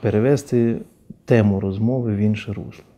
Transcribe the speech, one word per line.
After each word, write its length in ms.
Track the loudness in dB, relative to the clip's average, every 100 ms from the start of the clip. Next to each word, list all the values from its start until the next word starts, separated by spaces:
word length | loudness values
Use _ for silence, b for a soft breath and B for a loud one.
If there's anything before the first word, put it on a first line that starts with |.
перевести 760 | -2 0 2 0 0 0 0 -2 -8 _ -20 -10 2
тему 340 | 4 4 2
розмови 560 | -2 -2 -2 -2 -2 0
в 20 |
інше 360 | 0 -2 -6
русло. 300 | -12 -12 -18 -20